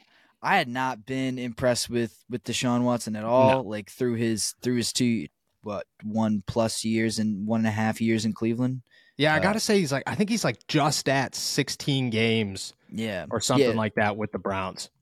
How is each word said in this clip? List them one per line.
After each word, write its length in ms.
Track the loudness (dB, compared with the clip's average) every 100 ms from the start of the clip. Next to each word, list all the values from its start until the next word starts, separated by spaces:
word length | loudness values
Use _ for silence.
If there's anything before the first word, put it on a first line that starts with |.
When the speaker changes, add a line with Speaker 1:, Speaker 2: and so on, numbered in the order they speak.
| _ _ _ _
Speaker 1:
I 140 | 0 0
had 140 | 0
not 360 | -2 -2 -4 -6
been 320 | -4 -2 -4
impressed 520 | -8 0 2 2 0
with, 340 | -2 -2 -6 -10
with 160 | -10 -4
Deshaun 380 | -2 2 2
Watson 300 | 2 0 -2
at 120 | -6 2
all, 360 | 6 6 4
Speaker 2:
No. 60 | 0
Speaker 1:
like, 220 | -8 -8
through 220 | -2 0
his, 420 | 2 0 0 -2 -4
through 160 | -2 0
his 160 | 0
two, 340 | 0 0 0 -4 _ _ _
what, 220 | -10 -8 -10 _
one 420 | -6 0 0 0 -2
plus 380 | 0 0 0 -2
years 340 | 0 0 0
and 260 | -2 -2 -2
one 140 | 0
and 80 | 2
a 40 |
half 280 | 2 0 0
years 240 | 2 2
in 80 | 0
Cleveland. 520 | -2 -2 0 -2 -2 -10 _ _ 0
Speaker 2:
Yeah, 160 | 2
I 60 | 2
Speaker 1:
Uh, 20 |
Speaker 2:
gotta 180 | 2 0
say, 200 | 2 2
he's 120 | 2
like, 120 | -2 -2
I 80 | -2
think 140 | 0
he's, 160 | 0 -2
like, 200 | -4 -2
just 400 | 2 2 2 0
at 260 | 0 0 -4
sixteen 760 | -4 -2 -2 -4 -2 0 2
games 640 | 2 4 2 0 -4 -12 -16 _
Speaker 1:
Yeah. 360 | -6 -4 -6 -4
Speaker 2:
or 120 | -4
something 300 | 2 4 4
Speaker 1:
Yeah. 40 | 2
Speaker 2:
like 200 | -2 0
that 200 | 0 0
with 160 | -6
the 80 | -4
Browns. 500 | -4 -4 -4 -8 -16 _